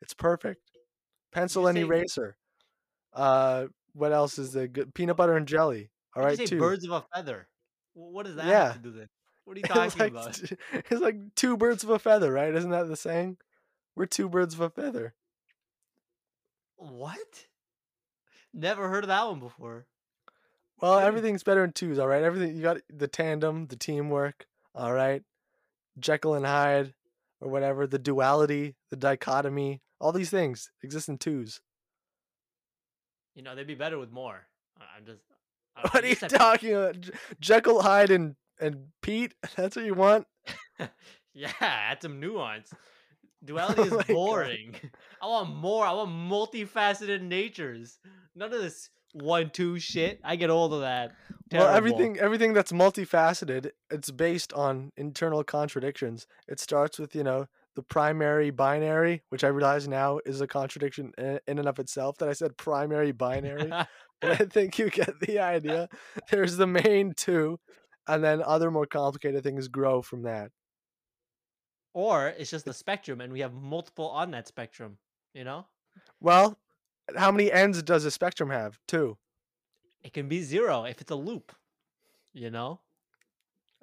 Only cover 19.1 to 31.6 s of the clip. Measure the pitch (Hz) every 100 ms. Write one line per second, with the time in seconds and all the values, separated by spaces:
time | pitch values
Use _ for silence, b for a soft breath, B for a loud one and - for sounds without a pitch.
19.1 | 190 226 160 123 - 117 117 123 _ _
20.1 | _ _ b b b b - 175 196 196
21.1 | 220 220 196 - 196 180 - 175 139 135
22.1 | 139 165 185 170 160 160 170 - 151 143
23.1 | - 160 156 156 160 156 123 - 147 147
24.1 | 143 143 - - _ _ 131 120 127 135
25.1 | 139 - _ _ _ _ _ _ - 127
26.1 | 151 156 147 139 143 143 143 135 - _
27.1 | _ _ _ 135 135 139 139 139 135 131
28.1 | 135 135 147 151 147 147 135 - 135 139
29.1 | 135 - 135 143 139 139 139 _ - 151
30.1 | 175 170 196 156 120 - _ 135 151 151
31.1 | 143 - 143 110 -